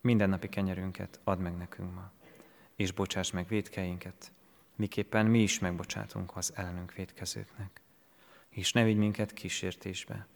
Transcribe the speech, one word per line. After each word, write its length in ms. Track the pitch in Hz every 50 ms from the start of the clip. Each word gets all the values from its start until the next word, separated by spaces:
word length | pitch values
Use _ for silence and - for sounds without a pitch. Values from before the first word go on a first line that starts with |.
Mindennapi 480 | - 127 120 107 104 95 95 90 - 101
kenyerünket 680 | - 101 98 92 92 92 92 95 90 - 95 - - - -
add 160 | 107 95 92
meg 180 | 92 85 87
nekünk 360 | 87 87 - - - 92 90 90
ma, 180 | 90 92 95 - _ - - - - - - - - - - _
és 160 | - 101 92
bocsáss 400 | 92 - 98 - - 98 90 -
meg 160 | - 90 87
vétkeinket, 840 | 90 110 107 98 - - 101 92 90 90 90 - 92 90 - - - - - - _ _ - - _ _
miképpen 500 | - 107 98 - - 101 - - 110 107
mi 160 | 110 117 117
is 180 | 107 98 - -
megbocsátunk 760 | 98 90 87 85 82 - - 104 104 - - 101 92 87 -
az 160 | 92 90 - -
ellenünk 380 | - 95 90 90 90 90 92 -
vétkezőknek. 880 | - 95 - - - - - - 104 101 - - - 101 95 _ - _ _ _ _ _ _ _ _ - - - - - _
És 220 | - - 90 -
ne 120 | - 120 117
vigy 140 | 110 107
minket 360 | 104 107 104 104 - 107 104 -
kísértésbe 920 | - - 92 - - - 92 - - - 98 92 - - - 107 104 98 _ _